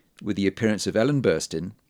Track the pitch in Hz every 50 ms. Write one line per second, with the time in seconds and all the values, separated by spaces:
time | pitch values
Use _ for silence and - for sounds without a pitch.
0 | _ _ _ - - 104 98 98 98 95 - - 113 110 107 92 - 98 87 107
1 | 113 139 147 139 113 104 82 78 - - - 80 85 101 107 _ _